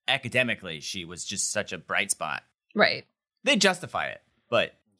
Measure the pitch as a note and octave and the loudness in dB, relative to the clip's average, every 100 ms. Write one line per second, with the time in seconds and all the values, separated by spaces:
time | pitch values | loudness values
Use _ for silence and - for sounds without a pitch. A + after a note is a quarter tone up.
0 | - C3+ A#2+ A#2+ B2 G2+ F#2 D#2+ - G2 | -2 0 2 2 2 0 -4 -8 -8 -8
1 | E2+ F2 - G2+ - G#2 G2 F2+ - F2+ | -8 -8 -6 -4 -2 -2 -4 -6 -4 -2
2 | G2+ - D#2+ C2+ - _ _ G#3 - A2 | 0 -2 -2 -4 -8 _ _ 2 2 2
3 | - _ _ _ C4 C#4 G3 F#3 C#3 F#2 | -6 _ _ _ 2 4 4 2 -4 -4
4 | C#2+ - _ _ _ A#2 F2 - _ _ | -4 -8 _ _ _ 2 2 -4 _ _